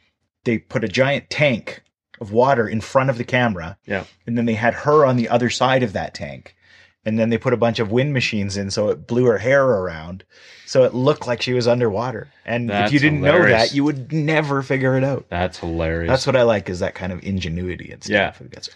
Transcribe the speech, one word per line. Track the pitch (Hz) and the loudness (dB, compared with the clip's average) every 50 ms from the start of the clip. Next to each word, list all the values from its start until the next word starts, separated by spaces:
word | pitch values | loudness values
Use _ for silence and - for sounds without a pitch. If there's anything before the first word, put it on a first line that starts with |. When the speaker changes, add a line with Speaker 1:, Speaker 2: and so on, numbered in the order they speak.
| _ _ _ _ _ _ _ _ - | _ _ _ _ _ _ _ _ -2
Speaker 1:
they | 123 113 107 | -2 -2 -2
put | - - - 127 107 | -2 -4 -6 -4 -4
a | 104 | -2
giant | 92 120 131 139 143 127 - - | 0 0 2 2 0 -2 -4 -6
tank | - - 151 143 120 92 - - - - _ _ _ _ _ _ _ - | -2 0 2 2 2 0 -4 -8 -16 -16 _ _ _ _ _ _ _ -14
of | - 95 | -10 -2
water | 104 113 123 139 139 120 110 101 | 2 4 4 4 4 2 2 0
in | 104 113 | -2 -6
front | - - - 135 131 135 | -4 0 0 2 2 2
of | 127 117 | 0 -4
the | 127 | -4
camera, | - 131 123 123 117 101 87 80 82 98 - _ | -2 0 0 0 0 0 -2 -8 -10 -12 -14 _
Speaker 2:
Yeah. | - 104 95 92 - _ _ _ | -6 -6 -6 -6 -8 _ _ _
Speaker 1:
and | - 117 | -6 -4
then | 120 117 | -2 0
they | 117 110 | 0 0
had | 104 117 120 - | 0 0 0 0
her | - - 147 147 156 143 | 0 0 2 4 6 6
on | 131 127 | 4 4
the | 123 113 - | 2 0 2
other | 120 117 123 113 | 2 2 2 0
side | - - 131 131 131 131 123 | 0 0 2 2 2 2 0
of | 107 92 | 0 -4
that | 92 80 76 - | -4 -6 -8 -10
tank, | - 82 73 67 65 - - _ _ _ _ _ - - _ _ _ - | -12 -12 -12 -14 -14 -18 -20 _ _ _ _ _ -20 -20 _ _ _ -6
and | 113 110 113 | -4 -2 0
then | 110 113 | 0 0
they | 117 110 | 0 0
put | - 131 120 | 0 0 0
a | 107 | 2
bunch | 117 117 110 - | 2 0 0 0
of | 113 98 | -2 -2
wind | 110 123 135 147 143 | 0 0 0 0 0
machines | 127 117 - 113 104 98 98 98 101 | -2 -2 -2 -2 -4 -4 -4 -4 -6
in | 101 95 | -6 -4
so | - 110 107 107 | -2 -2 -2 -2
it | 92 76 - | -2 -4 -4
blew | - 117 123 127 | -4 0 2 2
her | 123 110 95 | 2 2 2
hair | 101 127 139 139 135 | 2 2 2 4 4
around, | 131 117 98 92 90 82 80 80 85 92 95 - _ _ - - - - - - | 4 2 0 0 -4 -6 -8 -12 -12 -14 -14 -16 _ _ -20 -20 -20 -20 -20 -12
so | - - 135 127 | -2 2 4 4
it | 120 - | 4 4
looked | 123 127 143 151 - - 123 | 2 2 2 0 0 -2 -6
like | 120 113 | -4 -4
she | - 127 127 | -2 -2 0
was | 123 113 120 | 0 2 2
underwater. | 120 123 123 113 98 104 117 131 117 101 - - _ _ _ | 2 2 2 0 0 -2 -4 -4 -6 -8 -12 -14 _ _ _
And | - 113 120 120 110 | -6 -4 -4 -2 -2
Speaker 2:
That's | 101 101 101 110 | 0 0 2 2
Speaker 1:
if | 143 | 2
you | 143 | 4
didn't | 139 151 151 143 | 4 2 2 2
know | 135 139 156 | 2 4 4
Speaker 2:
hilarious. | 180 - 104 - 110 113 113 | 6 6 6 6 4 4 2
Speaker 1:
that, | - | 2
you | 139 139 | 0 0
would | 151 151 135 123 - | 0 0 -4 -6 -6
never | 147 160 147 151 156 151 156 143 139 139 131 | -4 -2 0 0 0 0 0 0 -2 -2 -2
figure | - 139 135 131 131 131 131 | -2 -2 0 0 2 2 2
it | 131 | 0
out. | 139 135 - - - | 0 -2 -4 -6 -6
Speaker 2:
That's | 90 87 90 90 - - | -4 -2 -2 -2 -4 -6
hilarious. | - 85 82 82 82 80 82 82 82 85 | -8 -4 -2 -2 -2 -2 -2 -2 0 0
Speaker 1:
That's | 127 131 - | 0 0 2
what | 139 127 | 2 2
I | 127 | 4
like, | 120 117 110 101 92 - | 4 4 4 2 0 -4
is | 92 87 | -6 -4
that | 95 - - | -4 -6 -6
kind | - 92 92 92 | -6 -8 -8 -8
of | 87 - | -8 -6
ingenuity | 95 98 92 90 87 82 87 92 90 82 - - - | -4 -4 -4 -4 -4 -6 -6 -6 -6 -8 -10 -12 -16
and | - - - | -18 -14 -6
stuff. | - 104 101 95 80 - - | -2 0 0 0 0 -4 -10
Speaker 2:
Yeah. | 65 64 | -18 -20
Speaker 1:
That's | - - - - - | -20 -16 -16 -18 -18